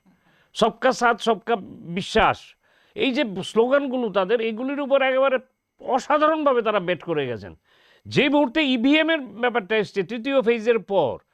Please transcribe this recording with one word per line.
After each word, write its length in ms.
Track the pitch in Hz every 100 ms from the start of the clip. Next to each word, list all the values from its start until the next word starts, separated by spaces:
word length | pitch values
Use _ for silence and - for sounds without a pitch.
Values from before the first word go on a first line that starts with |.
| _ _ _ _ _
সবকা 380 | - 220 226 254
সাথ, 300 | - 240 233
সবকা 340 | 226 202 - 233 175
বিশ্বাস। 680 | - 147 175 - 220 170 123 - _ _ _ _ 202
এই 160 | 247
যে 120 | 247 240 180
স্লোগানগুলো 680 | - 214 247 285 277 254 233
তাদের, 320 | 190 185 233
এইগুলির 380 | 226 220 262 285
উপর 220 | 269 269
একেবারে 380 | 262 262 269 262 - _ _ _
অসাধারণভাবে 840 | - 247 - 294 302 311 285 247
তারা 180 | 220 208
বেট 240 | 175 175
করে 240 | - 151 127
গেছেন। 280 | 110 95 80 _ _ _ _ 104
যে 240 | 123 285
মুহূর্তে 340 | 285 294 320
ইভিএম 460 | 277 254 262 311 320
এর 100 | 320
ব্যাপারটা 560 | 254 202 247 233 185 220
এসছে 260 | 196 202
তৃতীয় 380 | 175 233 247 269
ফেজের 380 | 220 240 214 226
পর, 380 | 175 196 135 87 _